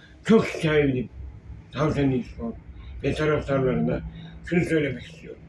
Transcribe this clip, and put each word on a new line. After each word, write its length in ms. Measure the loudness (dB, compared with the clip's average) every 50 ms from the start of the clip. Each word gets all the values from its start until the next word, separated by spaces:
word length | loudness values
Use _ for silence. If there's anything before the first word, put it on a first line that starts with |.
| -20 -20 -20 -4 4
Çok 220 | 6 6 6 6
şikayetçiyim 600 | 4 -2 -2 0 4 4 4 4 4 2 0 -2 -6 -8 -12 -14 -14 -14 -14 -16 -16 -16 -16 -16 -8 -4
Tavşan 380 | 0 0 0 2 2 2 2
İspor 420 | 2 2 -2 -4 -8 -8 -8 -8 -8 -10 -14 -18 -18 -16 -16 -14 -10 -4 -2
ve 100 | -2 -2
taraftarlarına 880 | 0 0 0 0 0 0 0 0 2 2 2 2 2 2 0 0 -2 -4 -8 -12 -14 -16 -16 -16 -14 -6
şunu 180 | 0 2 2 2
söylemek 380 | 4 2 2 2 0 -4 -6 -12
istiyorum. 380 | -14 -18 -18 -16 -16 -16 -16 -18